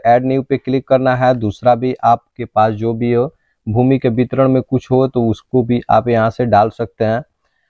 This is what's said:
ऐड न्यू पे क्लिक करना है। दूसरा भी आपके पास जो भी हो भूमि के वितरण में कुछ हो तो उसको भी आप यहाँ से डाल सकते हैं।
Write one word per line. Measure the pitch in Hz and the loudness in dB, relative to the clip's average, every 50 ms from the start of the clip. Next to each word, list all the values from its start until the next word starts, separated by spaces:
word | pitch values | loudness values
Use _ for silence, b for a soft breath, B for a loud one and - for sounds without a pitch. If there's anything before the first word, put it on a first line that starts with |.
| - | 2
ऐड | 117 120 123 127 | 2 2 2 2
न्यू | 131 131 135 131 | 0 -2 -2 -2
पे | - 135 | -2 -4
क्लिक | 120 - 131 131 135 - - | -4 -4 -2 -4 -4 0 0
करना | 135 127 131 131 127 | 0 0 2 0 0
है। | 123 131 127 131 | 0 0 0 0
दूसरा | 120 107 104 101 - - 123 123 | 0 -2 -6 -6 -2 0 0 0
भी | 117 123 127 123 - - | 0 0 -6 -6 -2 0
आपके | 117 120 120 _ _ _ - 120 | 0 0 0 _ _ _ -14 -14
पास | - - 107 110 110 107 | -6 0 0 0 0 0
जो | 104 110 117 117 | -2 -4 -4 -4
भी | 113 120 120 120 | -2 -2 0 0
हो | 117 123 156 _ _ _ _ _ _ - 113 | 0 0 -2 _ _ _ _ _ _ -8 -4
भूमि | 107 120 123 131 135 127 | -2 0 2 2 2 2
के | - 127 | 0 -2
वितरण | 113 120 127 - - 127 135 131 | 0 0 -2 -2 0 0 2 2
में | 131 127 123 | 2 0 -2
कुछ | - 131 123 - - | -2 -4 -4 -2 0
हो | 127 127 135 131 | 0 0 0 0
तो | - 123 117 | -2 -2 -2
उसको | 113 104 - _ _ - 127 117 | -2 -2 -4 _ _ -2 -2 0
भी | 117 123 120 - - | 0 -2 -4 -2 0
आप | 113 113 113 120 | 0 0 2 0
यहाँ | 120 113 110 113 | 0 0 0 -2
से | - - 127 | -2 -2 -2
डाल | 120 104 101 110 113 | 0 2 2 2 2
सकते | - - 117 - _ - 117 | -2 -6 -10 -10 _ -4 -2
हैं। | 107 110 123 151 _ _ _ _ _ _ _ _ _ | -2 -2 -4 -6 _ _ _ _ _ _ _ _ _